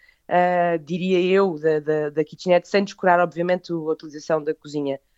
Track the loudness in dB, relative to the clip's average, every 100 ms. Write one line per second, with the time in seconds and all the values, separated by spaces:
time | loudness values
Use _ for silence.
0 | _ _ -2 2 2 2 0 -2 -4 -4
1 | 0 0 2 2 2 0 0 0 0 -2
2 | -2 -2 -4 -4 2 2 2 -2 -2 -2
3 | 2 2 2 -2 -2 -2 -4 -6 -4 -6
4 | -8 -12 -4 -2 -2 -8 -8 -6 -6 -6
5 | _